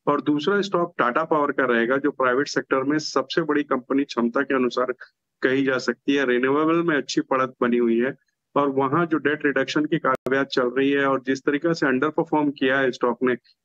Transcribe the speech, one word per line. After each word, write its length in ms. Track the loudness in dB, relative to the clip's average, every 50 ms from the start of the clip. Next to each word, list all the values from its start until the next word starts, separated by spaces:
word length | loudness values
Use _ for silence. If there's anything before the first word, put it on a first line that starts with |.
| _
और 140 | -2 -2 0
दूसरा 400 | 0 0 -2 0 0 0 0 0
stock 340 | -2 -2 -2 -2 -2 -4 -2 -2
Tata 260 | -2 0 0 -2 -2
Power 280 | 0 0 0 0 0 0
का 120 | -2 0
रहेगा 320 | 2 2 2 2 2 0
जो 140 | 0 0 -2
private 380 | -2 0 0 0 2 0 0 -2
sector 340 | -2 -4 -2 0 -2 -2 0
में 160 | 0 0 -2
सबसे 440 | -2 -2 -2 -2 -2 0 -2 -4 -2
बड़ी 200 | 0 0 -2 0
company 420 | -2 -4 -4 -2 -2 0 0 0
क्षमता 380 | -2 -2 -2 -2 0 0 -2 -2
के 120 | 0 0
अनुसार 380 | 0 0 -2 0 -2 -2 -2 -4 -8 -10 -20 _ _ _ _ _ _ -2
कही 220 | 0 2 2 2
जा 140 | 0 0 0
सकती 360 | -2 -4 -4 -4 _ -2 0
है। 120 | 0 2
Renewable 560 | 2 2 2 2 2 0 2 2 2 0 0 0
में 140 | 0 0
अच्छी 240 | -2 -2 -2 -4 -4
बढ़त 340 | -2 0 0 0 0 -2 -2 _
बनी 160 | 0 0 2
हुई 240 | 2 2 2 2 2
है 140 | 0 -2 -4 -8 _ _ _ _ _ _ _
और 120 | 0 0 2
वहां 380 | 0 0 0 0 0 0 0
जो 100 | 0 -2
डेट 280 | -2 0 -2 -2 0 0
reduction 400 | 0 0 0 -2 0 0 -2 0
की 140 | 0 -2 -2
कामयाबी 480 | 0 0 -2 -2 -2 -2 0 0 0 -2
चल 180 | -2 -2 -2 0
रही 220 | 0 0 0 2
है 140 | 2 2 2
और 180 | 2 0 0 0
जिस 140 | -4 -4 -2
तरीके 340 | -2 -2 -2 0 0 -2 0
से 120 | 0 0
अंडर 220 | 0 2 2 0 0
परफॉर्म 420 | 0 -2 -2 0 0 0 0 0
किया 280 | -2 0 0 0 2 2
है 140 | 2 0 0
stock 260 | 0 -2 -2 0 0 0
ने, 100 | 0 0 -2 -6 _ _ _ _